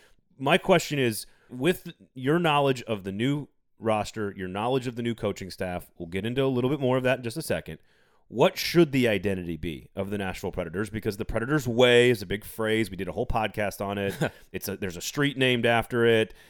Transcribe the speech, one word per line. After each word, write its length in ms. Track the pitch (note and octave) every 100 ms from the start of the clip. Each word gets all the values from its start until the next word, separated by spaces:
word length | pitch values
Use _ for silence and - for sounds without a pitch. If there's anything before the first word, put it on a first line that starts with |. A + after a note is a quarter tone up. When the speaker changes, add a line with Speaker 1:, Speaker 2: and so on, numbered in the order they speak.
| _ _ _ -
Speaker 1:
my 180 | C3+ F#3+
question 440 | - F3 - C#3+
is, 260 | B2 G#2+ - _ _
with 380 | B2 D3+ F3+ E3+ - G2
your 240 | C3 B2+ E3+
knowledge 440 | E3 D3 C#3 B2+
of 200 | A#2 G#2+
the 80 | F#2+
new 360 | G2 C3 D3 - _ _ _
roster, 520 | A2 G#2+ G2+ A2+ G2+ F#2+
your 120 | F#2
knowledge 380 | G2 A#2 C3+ B2
of 80 |
the 80 | A#2
new 120 | A#2 A2+
coaching 340 | G#2 G2 F#2
staff, 400 | - F#2 F2 - -
we'll 80 | E2+
get 160 | F#2+ A2+
into 180 | B2
a 20 | C3+
little 240 | B2 B2+
bit 80 | D3
more 160 | B2+ C3
of 60 |
that 140 | B2+ B2+
in 60 |
just 120 | A#2+ D#3+
a 60 |
second. 360 | - E2+ E2 D#2+ _ _ _ _ -
What 280 | A2 F3+ -
should 340 | - E3 D#3+
the 160 | C3 A#2
identity 480 | G2+ G2 F#2 F2 D#2+
be 320 | E2+ C#2 - -
of 140 | G2
the 80 | G2+
Nashville 320 | F#2+ F2 F#2
Predators? 380 | - E2+ F2 G#2+
Because 260 | G#2+ A2 G2+
the 80 |
Predators 420 | G#2+ A2+ A#2 D3+ B2
Way 440 | A#2 B2 A#2+ B2
is 100 | A2+
a 60 | F2+
big 180 | G#2
phrase. 460 | - - A2 A2 G2
We 60 | F#2
did 100 | F2+
a 40 |
whole 140 | E2+ B2
podcast 540 | A#2+ G#2+ G#2+ G2+ -
on 160 | G2 G2+
it. 180 | G2 A2+
Speaker 2:
<laughs> 320 | C3+ - -
Speaker 1:
It's 160 | - -
a, 80 | G2
there's 220 | F#2+ E2+
a 20 |
street 380 | - D3 C#3+ C3
named 260 | B2+ B2
after 400 | A#2 A#2 A2 A#2+
it. 300 | A#2 A2+ A2 -